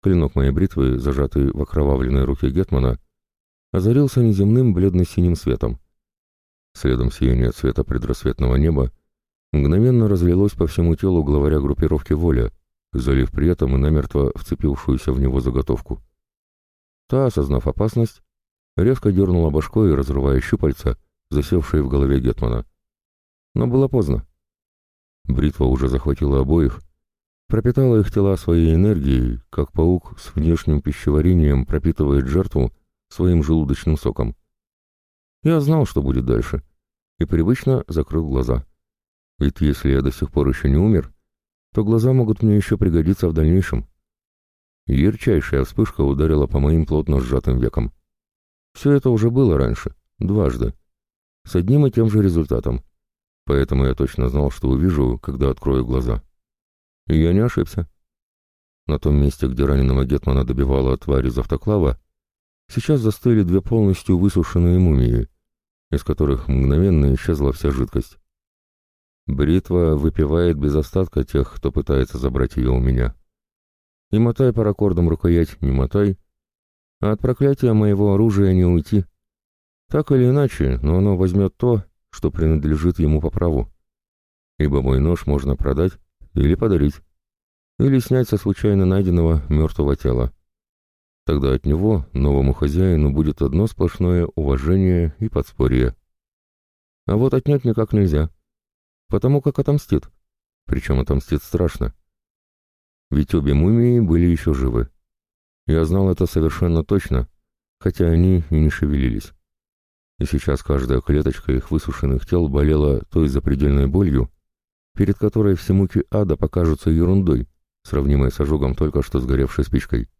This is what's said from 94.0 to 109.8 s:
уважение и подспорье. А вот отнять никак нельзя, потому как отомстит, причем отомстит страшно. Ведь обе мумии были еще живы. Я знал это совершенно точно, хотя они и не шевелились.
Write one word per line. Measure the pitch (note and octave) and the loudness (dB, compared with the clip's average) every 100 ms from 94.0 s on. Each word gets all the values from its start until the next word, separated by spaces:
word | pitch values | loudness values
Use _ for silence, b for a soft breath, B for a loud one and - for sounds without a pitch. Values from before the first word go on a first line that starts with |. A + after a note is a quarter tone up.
| F2+ F2+ E2+ | 0 0 -2
уважение | - C#2+ C2 D2 F#2+ F#2 F2+ E2 - | -4 -2 -2 0 2 2 2 -2 -4
и | A2 | -6
подспорье. | - B1+ - B1+ B1+ B1 - _ _ _ _ _ _ _ _ _ _ - | -4 -6 -2 0 2 0 -4 _ _ _ _ _ _ _ _ _ _ -4
А | G#2 | 0
вот | C3 | 0
отнять | C3 C#3+ C#3+ | 0 0 0
никак | B2 A2+ A2 | 0 -2 0
нельзя, | G#2+ F#2+ D2 E2 _ _ _ _ _ _ _ _ | 2 2 0 -2 _ _ _ _ _ _ _ _
потому | G2+ B2+ C#3+ | -2 2 2
как | D3 - | 0 -2
отомстит, | D3 C#3+ - C#2+ - _ _ _ _ _ - | -2 -2 0 -4 -4 _ _ _ _ _ -6
причем | C2+ - C2 | -4 0 -2
отомстит | B1+ C2+ - D2 | 0 -2 -2 -6
страшно. | - F2 F2 - - - _ _ _ _ _ _ _ _ _ _ _ | -4 -2 -2 -2 -8 -8 _ _ _ _ _ _ _ _ _ _ _
Ведь | C#2 D2 | -2 0
обе | F2 C#2 | 0 2
мумии | C#2+ F2 A#2 A#2+ A#2+ | 2 2 2 2 2
были | G2 E2+ F2 | 2 2 2
еще | E2+ - | 0 -2
живы. | C2+ C2 A#1 A#1 _ _ _ _ _ _ _ - | -2 -2 -2 -6 _ _ _ _ _ _ _ -2
Я | D#2+ | 0
знал | D#2+ F#2+ F#2+ | 2 2 0
это | F2 F2+ | 0 0
совершенно | - D#2+ - F2 E2 | 0 -2 0 0 0
точно, | D2+ G2+ - B1+ B1 _ _ _ _ _ | 0 -2 0 -4 -4 _ _ _ _ _
хотя | F#2 - E2+ | -6 0 0
они | E2 F2+ F#2 D#2+ | 4 4 2 0
и | |
не | D#2 D#2 | 2 2
шевелились. | - D2 C#2+ B1+ G#1 - _ _ _ _ _ | 0 -2 0 -2 -4 -10 _ _ _ _ _